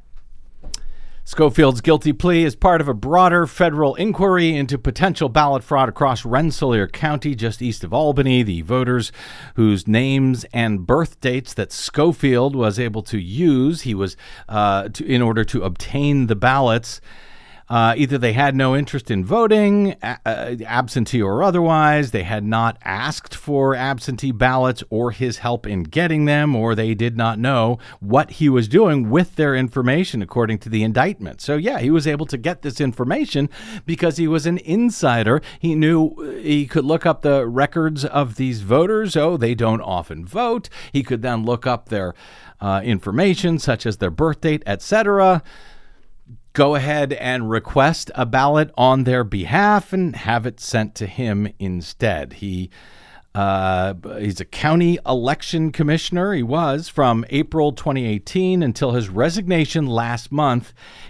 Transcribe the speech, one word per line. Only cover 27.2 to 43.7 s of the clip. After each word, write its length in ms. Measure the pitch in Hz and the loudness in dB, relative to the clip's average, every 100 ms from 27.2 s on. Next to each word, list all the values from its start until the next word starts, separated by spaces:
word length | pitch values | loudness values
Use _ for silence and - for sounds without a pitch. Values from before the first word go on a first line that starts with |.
| 113 107 | -2 0
know 400 | 123 131 113 120 - - | 0 2 2 0 -6 -14
what 340 | 101 131 151 | 0 2 2
he 180 | - 151 | 2 2
was 180 | 127 107 | 4 4
doing 400 | 160 208 143 110 | 4 4 4 2
with 280 | 147 180 - | 2 0 0
their 180 | 147 | 0
information, 640 | 131 127 - 123 147 185 117 | 2 -2 0 0 0 0 -4
according 380 | 92 123 113 107 | -4 -2 -2 -2
to 100 | 113 | -4
the 140 | 110 | -2
indictment. 580 | 110 110 160 202 92 - | 0 0 0 -2 -10 -12
So, 160 | - 147 | -4 -2
yeah, 220 | 196 269 | -2 -2
he 120 | 123 | 2
was 160 | 160 151 | 2 2
able 200 | 147 160 | -2 -4
to 100 | 131 | -6
get 240 | 135 175 | -6 -6
this 180 | 147 120 | -8 -4
information 720 | 143 - 127 226 302 143 143 - - 214 - | -4 -2 -2 -2 -2 -2 -2 -4 -14 -14 -8
because 320 | 165 170 160 | -2 0 0
he 100 | 160 | 0
was 160 | 160 | 0
an 140 | 156 175 | 0 -2
insider. 800 | - 196 240 - 147 117 107 147 - - | -2 0 0 2 2 2 4 2 0 -4
He 160 | 165 | -2
knew, 340 | 156 156 165 160 | 2 4 4 2
uh, 340 | - 147 - | -2 -12 -8
he 240 | 151 147 139 | 0 0 0
could 180 | 165 | -2
look 220 | 135 160 170 | 0 0 0
up 160 | 151 | 0
the 240 | 147 139 117 | 2 2 0
records 580 | 123 143 170 160 151 | 0 0 0 -2 -2
of 300 | 143 147 131 | -2 -2 -2
these 260 | 110 131 117 | -2 -4 -4
voters. 560 | 98 131 180 214 214 160 | 2 4 4 2 0 0
Oh, 220 | 156 170 | 0 2
they 160 | 117 | 0
don't 260 | 117 113 110 | 2 0 0
often 460 | - 90 80 78 87 | -2 -6 -6 -10 -8
vote. 420 | 196 240 233 - - - | -4 -2 -2 -6 -16 -6
He 100 | 139 | -4
could 200 | 123 120 | -2 -4
then 240 | 123 117 113 | -2 -2 -2
look 200 | 120 131 | -2 -2
up 220 | 120 - | -4 -4
their, 260 | 107 90 - - - - - | -4 -4 -8 -18 -20 -20 -8
uh, 220 | 98 98 | -2 -2
information, 760 | 113 101 104 110 196 175 175 165 | 0 -2 -2 0 2 2 0 0
such 280 | - | -2